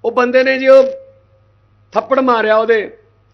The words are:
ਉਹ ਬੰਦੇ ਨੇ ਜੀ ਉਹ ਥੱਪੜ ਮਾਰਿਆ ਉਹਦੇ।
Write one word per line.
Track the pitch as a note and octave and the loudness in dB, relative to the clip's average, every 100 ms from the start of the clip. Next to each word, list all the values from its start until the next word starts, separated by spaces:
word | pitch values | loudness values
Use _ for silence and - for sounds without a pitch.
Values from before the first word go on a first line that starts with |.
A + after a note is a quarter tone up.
ਉਹ | A3+ | -6
ਬੰਦੇ | A3+ B3 B3+ | -2 0 0
ਨੇ | C4 C4 | 0 0
ਜੀ | C4 | 4
ਉਹ | C4+ C4 - - _ _ _ _ _ _ _ _ | 4 4 -4 -16 _ _ _ _ _ _ _ _
ਥੱਪੜ | G#3+ A3+ C4+ | -8 -4 -2
ਮਾਰਿਆ | C4 A3+ G#3+ G#3+ | 0 -2 0 -2
ਉਹਦੇ। | A3 A3+ F#3+ - _ _ _ | 0 -2 -4 -12 _ _ _